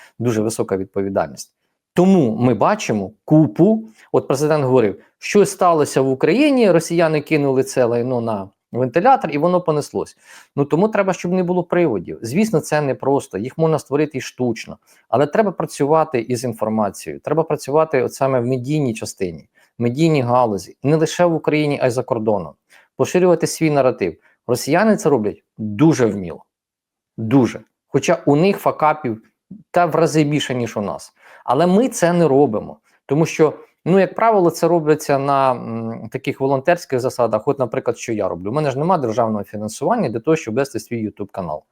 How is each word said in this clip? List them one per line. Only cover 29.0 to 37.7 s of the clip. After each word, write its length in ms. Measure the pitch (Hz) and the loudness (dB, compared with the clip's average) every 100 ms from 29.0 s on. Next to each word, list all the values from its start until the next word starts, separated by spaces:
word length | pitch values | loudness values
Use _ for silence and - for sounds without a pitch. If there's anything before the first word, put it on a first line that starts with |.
| 131 110 - _ - - _ | -4 -8 -12 _ -20 -20 _
та 160 | - 175 | 0 2
в 80 | |
рази 300 | 156 160 151 | 2 2 2
більше, 300 | 147 147 - | 2 0 -2
ніж 220 | 127 113 - | -4 -4 -4
у 40 | |
нас. 320 | 98 73 - _ - - | -6 -8 -14 _ -20 -10
Але 220 | - 127 175 | -2 2 4
ми 220 | 190 254 | 4 2
це 240 | - 170 | 0 0
не 160 | 175 160 | 4 4
робимо, 500 | 135 143 104 80 - _ _ - | 4 4 0 -8 -14 _ _ -4
тому 200 | 143 160 | 0 0
що, 260 | - 156 - - _ | 2 2 0 -12 _
ну, 140 | 147 190 | 0 2
як 140 | 185 | 2
правило, 360 | - 226 214 170 | 2 2 4 2
це 180 | 160 165 | 2 0
робиться 500 | 170 151 151 - 139 | 2 2 0 0 0
на, 340 | 139 139 135 | 2 2 2
м, 560 | 120 120 113 113 113 117 | 0 -4 -8 -8 -10 -10
таких 280 | 131 - - | -8 -8 -4
волонтерських 600 | 135 135 131 175 - 131 | -2 0 0 -2 -2 -2
засадах. 480 | 123 - 117 107 127 | -2 -2 0 0 -2
От, 100 | 139 | -2
наприклад, 400 | 123 | -4